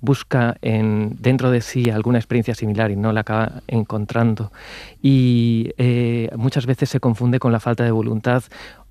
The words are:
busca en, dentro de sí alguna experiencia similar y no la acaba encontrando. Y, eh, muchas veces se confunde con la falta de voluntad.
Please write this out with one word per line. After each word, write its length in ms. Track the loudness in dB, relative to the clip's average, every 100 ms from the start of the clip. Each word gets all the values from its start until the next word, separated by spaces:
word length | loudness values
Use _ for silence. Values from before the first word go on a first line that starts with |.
busca 560 | 0 0 0 0 0 -2
en, 560 | -2 0 2 0 -2 -2
dentro 300 | 0 2 2
de 80 | 0
sí 280 | 0 -2 0
alguna 300 | 0 0 0
experiencia 360 | 0 -2 -2 -4
similar 340 | -4 0 0
y 60 | 0
no 160 | 0
la 80 | 0
acaba 420 | -2 -2 -2 -6 -4
encontrando. 840 | -4 -2 -4 -4 0 0 0 -6 -10 -20 -18 -20 -2
Y, 680 | 2 4 4 4 2 0 -2 0
eh, 520 | 0 2 0 -2 -4 -2
muchas 300 | -2 -2 -2
veces 240 | -2 0
se 100 | 0
confunde 380 | 0 2 2 2
con 140 | 2
la 80 | 0
falta 240 | 0 0
de 60 | 2
voluntad. 500 | 2 0 -2 2 0 0 -16 -20 -20 -20